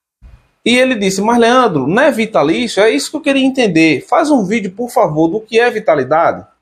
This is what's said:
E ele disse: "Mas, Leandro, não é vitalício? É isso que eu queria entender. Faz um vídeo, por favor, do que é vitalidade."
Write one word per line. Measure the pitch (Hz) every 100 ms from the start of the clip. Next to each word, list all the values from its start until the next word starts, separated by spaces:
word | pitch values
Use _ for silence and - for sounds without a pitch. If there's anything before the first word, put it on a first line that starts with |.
| _ _ - - _ _
E | - 247
ele | 254 247
disse: | 196 190
"Mas, | 214 240
Leandro, | 233 254 240 156 131
não | 202
é | 294
vitalício? | 220 220 180 147 208 240 -
É | 220
isso | 277 -
que | 302
eu |
queria | 294 277 262
entender. | 262 226 160 160 131
Faz | - - 294
um | 285
vídeo, | 180 226 196
por | 185 240
favor, | 254 196 151 165
do | 208
que | 214 226
é | 240
vitalidade." | 220 190 151 127 156 156 92 92 _